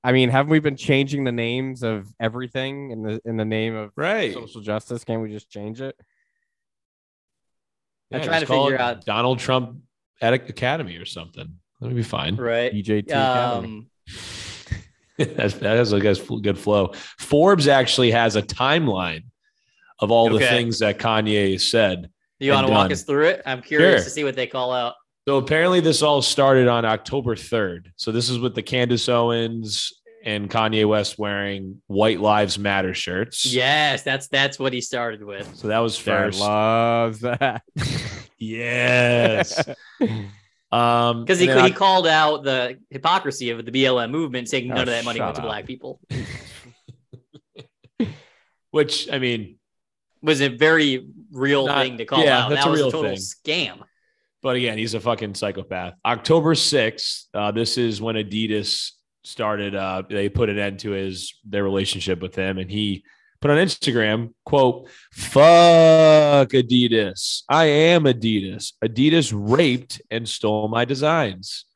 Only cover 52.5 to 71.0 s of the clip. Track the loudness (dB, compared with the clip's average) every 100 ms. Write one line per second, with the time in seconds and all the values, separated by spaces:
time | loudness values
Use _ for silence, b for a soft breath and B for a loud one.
52.5 | 0 2 2 2 0 -4 -4 -10 -12 -6
53.5 | -4 -4 -10 -20 _ _ _ _ _ -4
54.5 | -2 -2 -4 -4 -4 -4 -4 -6 -6 -6
55.5 | -6 -10 -10 -10 -8 -4 -4 2 2 4
56.5 | 0 0 0 0 -2 -10 -10 -10 -6 -4
57.5 | -2 -4 -2 -2 -2 -6 -6 -4 -4 -2
58.5 | -4 -4 -6 -8 _ _ _ -20 -6 -4
59.5 | -4 -4 -6 -6 -6 -6 -4 -2 0 -2
60.5 | -2 -4 -6 -8 -6 -6 -8 -14 -16 -8
61.5 | -4 -2 -2 -2 -4 -4 -4 -6 -6 -4
62.5 | -4 -6 -4 -4 -6 b b b b 2
63.5 | 2 2 0 -2 0 0 0 -4 _ -2
64.5 | 4 4 2 B B B -14 0 8 10
65.5 | 10 10 10 10 10 10 8 8 6 6
66.5 | 4 4 4 4 2 2 -4 -8 -8 0
67.5 | 4 4 6 6 6 4 2 0 -2 -4
68.5 | -10 -12 _ -6 2 4 4 2 -4 0
69.5 | 2 2 0 -6 -18 -8 -8 -8 -4 -2
70.5 | 0 -2 -2 -2 -2